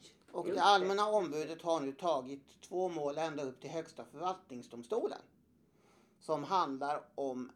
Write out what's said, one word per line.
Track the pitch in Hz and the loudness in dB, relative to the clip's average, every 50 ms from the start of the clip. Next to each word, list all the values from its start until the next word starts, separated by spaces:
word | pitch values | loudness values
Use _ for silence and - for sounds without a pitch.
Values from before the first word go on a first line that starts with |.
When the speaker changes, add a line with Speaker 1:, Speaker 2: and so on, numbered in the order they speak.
| - - - _ _ - | -18 -20 -20 _ _ -8
Speaker 1:
Och | - 180 - 170 | -8 -6 -4 -2
Speaker 2:
Just | 196 | 2
Speaker 1:
det | 185 | 6
Speaker 2:
det. | 175 | 8
Speaker 1:
Allmänna | 202 202 190 180 190 196 208 208 214 | 8 8 8 6 4 2 2 2 4
ombudet | 214 214 180 147 147 156 151 156 165 160 | 4 2 2 2 -2 -4 -4 -4 -6 -6
har | 170 170 165 156 | 0 0 0 2
nu | 139 135 | 0 -4
tagit | 135 - 185 170 151 135 127 131 139 139 - - - - | -6 -2 0 2 2 2 0 -6 -10 -12 -14 -20 -20 -20
två | - - 180 180 185 180 | -14 -4 -2 0 0 0
mål | 165 156 147 143 147 156 | 0 0 -2 -2 0 0
ända | 160 160 147 147 139 | -2 -2 -2 -4 -6
upp | 131 123 - | -6 -8 -10
till | - 139 | -12 -8
Högsta | 160 165 160 - - - 117 | -6 -6 -8 -8 -12 -16 -16
förvaltningsdomstolen, | - - 147 170 185 180 - - - 127 120 117 - 117 120 120 - 214 240 349 - - - - _ _ _ _ _ _ _ _ _ _ _ _ _ _ _ _ _ _ _ | -14 -10 -4 -4 -4 -4 -4 -10 -14 -14 -14 -14 -12 -14 -12 -4 -2 -2 0 0 -2 -4 -6 -12 _ _ _ _ _ _ _ _ _ _ _ _ _ _ _ _ _ _ _
som | - - 156 147 143 | -2 -2 -2 -2 0
handlar | 139 190 185 165 139 135 131 139 143 151 143 - - - | 2 2 2 2 2 -2 -4 -2 -2 -2 -4 -6 -10 -8
om | - 139 135 127 127 123 - - | -4 -4 -4 -4 -6 -8 -10 -12